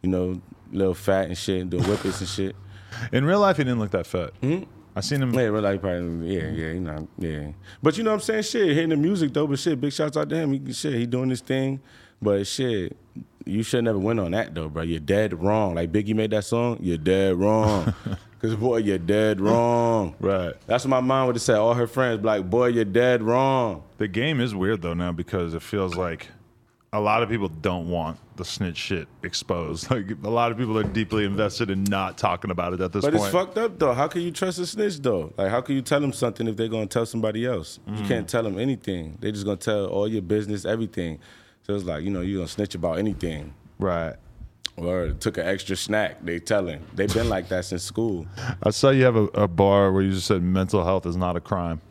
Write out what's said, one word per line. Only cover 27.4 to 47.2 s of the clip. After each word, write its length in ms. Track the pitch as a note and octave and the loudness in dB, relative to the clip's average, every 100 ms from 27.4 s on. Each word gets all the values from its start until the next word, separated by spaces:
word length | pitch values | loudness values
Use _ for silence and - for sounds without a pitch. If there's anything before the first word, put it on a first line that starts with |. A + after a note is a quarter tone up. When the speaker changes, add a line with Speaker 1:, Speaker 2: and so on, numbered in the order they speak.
| F#2+ | -4
Speaker 2:
don't 400 | D#2+ F#2+ F2+ E2+ | -2 -2 -2 -2
want 280 | F2 D#2+ D#2+ - - | -4 -4 -10 -16 -12
the 80 | E2+ | -10
snitch 320 | - F#2 D2+ | -4 -4 -4
shit 300 | - F2+ D#2 - | -4 -6 -6 -12
exposed. 640 | F2 - - F2 D#2 E2 - | -8 -8 -4 -4 -4 -8 -4
<laughs> 40 | |
Like, 140 | C3 F#2+ F2+ | -4 -4 -6
a 60 | G2+ | -2
lot 220 | A#2 A#2 | 2 2
of 60 | A2+ | 0
people 200 | A#2+ A2 | -2 0
are 60 | |
deeply 420 | G#2 G2 G#2+ A2 G2+ | 0 -2 0 0 0
invested 440 | G2+ G#2 - A2 | 0 -2 -2 -2
in 140 | G2 G2 | 0 0
not 320 | G2 F#2 - | 0 -2 -2
talking 340 | G2 F2+ - | -2 -2 -4
about 220 | F2 F2 | -4 -2
it 60 | F2+ | -2
at 120 | F#2 | -2
this 100 | G2+ | 0
Speaker 1:
But 100 | C#3 | 2
Speaker 2:
point. 120 | D#3+ G2 | 2 2
Speaker 1:
it's 80 | |
fucked 240 | F3 - A3 | 0 0 -2
up, 220 | A3+ F3 | -4 0
though. 140 | D3 | 0
How 140 | A#2+ D3 | 2 0
can 140 | E3+ | -2
you 100 | F3 | -6
trust 280 | D#3 F#3+ E3+ | -4 -4 -4
a 60 | F3 | -6
snitch, 340 | G#3+ G#3 D#3 | -2 -2 0
though? 340 | C3 G2 D#2 - | 0 0 -2 -2
Like, 120 | F#2+ | 0
how 100 | A#2+ | 0
can 140 | B2+ C3+ | 0 -4
you 60 | |
tell 180 | B2 C#3+ | 2 2
them 140 | C#3+ | 2
something 340 | - A#2+ - A2+ | 0 -2 0 -4
if 80 | G#2+ | -2
they're 120 | A2+ | -2
gonna 160 | A2+ G#2 | -2 -2
tell 200 | A#2+ A2+ | -2 -2
somebody 400 | A#2 A2 A2 B2 | -2 -2 -2 -2
else? 340 | A2 D#2 - - | -4 -6 -14 -10
You 60 | G#2+ | -6
Speaker 2:
Mm. 40 | G2+ | -2
Speaker 1:
can't 200 | A2+ E2+ | -2 0
tell 140 | A#2+ | -2
them 140 | A2 F#2+ | -2 -2
anything. 580 | C3 A#2+ - F2+ D#2+ D#2 | -2 -2 -4 -6 -6 -6
They 120 | - | -6
just 120 | G#2 G2+ | -4 -4
gonna 120 | G2 | -2
tell 300 | - G#2 F#2+ | 0 0 0
all 200 | G2 G#2+ | 0 0
your 140 | A2 | -2
business, 420 | F2 G#2+ G#2 G#2 F2+ | 0 -2 0 -4 -2
everything. 540 | A2+ A2+ - E2+ D#2 - - - _ - | -2 -2 -4 -6 -8 -14 -20 -20 _ -6
So 80 | G2+ | -4
it's 100 | F2+ | -4
like, 180 | D2+ | -4
you 60 | F2+ | -4
know, 100 | G2 | -4
you 160 | F#2 G2 | -2 -4
gonna 120 | E2 | -4
snitch 260 | - G2+ E2+ | -4 -4 -2
about 240 | E2+ D#2+ | -2 0
anything. 540 | G#2+ G2 F2 D#2 D2+ C#2 - - | -2 -2 -4 -6 -10 -16 -20 -4
Speaker 2:
Right. 360 | G2 E2+ E2 - - - - _ - - | 0 0 -2 -8 -18 -18 -20 _ -14 -6
Speaker 1:
Or 340 | E2+ F#2 E2 | -2 0 -2
took 260 | - A2+ F#2+ | -2 -2 -2
an 80 | E2+ | -2
extra 280 | G2 - F#2 | -2 -2 -4
snack, 500 | - G#2+ G2+ - E2+ | 0 0 0 -4 -6
they 140 | E2+ | -6
telling. 420 | - G#2 F2+ D2 - - | 0 0 0 -6 -10 -2
They 100 | G#2 | 0
been 220 | G2+ | 2